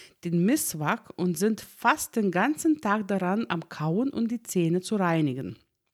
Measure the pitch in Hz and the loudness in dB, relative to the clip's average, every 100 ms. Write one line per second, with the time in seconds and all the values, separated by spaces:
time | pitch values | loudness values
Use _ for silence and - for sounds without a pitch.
0 | - _ 175 170 185 311 - 156 151 226 | -20 _ -2 2 2 2 -2 -2 -2 -2
1 | - - 180 165 208 220 - - 233 302 | -6 -4 -2 2 0 0 -6 -2 2 2
2 | - 233 202 180 247 311 320 302 208 214 | -2 -2 0 2 0 2 2 2 2 0
3 | 196 196 180 208 233 165 - - 156 180 | 0 -2 0 -2 -2 -6 -6 -4 0 0
4 | 269 - 226 233 - 185 165 175 - 214 | 0 -2 -2 -4 -4 0 2 0 0 0
5 | 180 165 151 127 - - _ _ _ | 2 2 2 -2 -6 -10 _ _ _